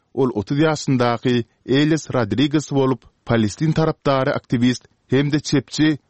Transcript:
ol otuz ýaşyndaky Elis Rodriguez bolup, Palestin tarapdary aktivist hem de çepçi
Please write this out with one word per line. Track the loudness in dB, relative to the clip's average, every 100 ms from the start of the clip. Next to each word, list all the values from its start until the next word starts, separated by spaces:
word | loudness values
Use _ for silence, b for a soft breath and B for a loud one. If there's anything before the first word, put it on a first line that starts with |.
| _
ol | -2 -2
otuz | -2 -4 0
ýaşyndaky | 0 0 -2 0 2 0 0 -2 -4 _ -2
Elis | 0 2 0 -2
Rodriguez | -2 -2 0 0 -2 -2
bolup, | 0 0 -2 -8 _ -2
Palestin | 0 0 -2 -2
tarapdary | 0 -2 -2 -2 0 0
aktivist | -4 -4 0 0 0 _ _ -2
hem | 0 0
de | -2
çepçi | 0 -2 -2 0 0 0